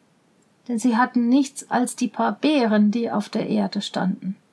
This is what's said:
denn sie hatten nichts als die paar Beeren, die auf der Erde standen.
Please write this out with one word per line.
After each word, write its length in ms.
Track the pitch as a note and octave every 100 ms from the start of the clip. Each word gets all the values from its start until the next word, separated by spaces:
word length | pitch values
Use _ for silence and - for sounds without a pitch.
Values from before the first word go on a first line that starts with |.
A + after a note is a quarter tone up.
| _ _ _ _ _ _ -
denn 100 | A#3
sie 200 | B3+ A3+
hatten 320 | B3 B3 A#3
nichts 400 | C4 C4+ - -
als 260 | - B3 -
die 120 | B3
paar 240 | - A#3
Beeren, 580 | G#3 C#4+ D4+ A#3 G#3+ G#3
die 200 | A#3 A#3
auf 200 | G#3 G#3
der 180 | G#3+ -
Erde 320 | G#3+ G3 G#3
standen. 560 | - - F#3 - F#3 G3+ _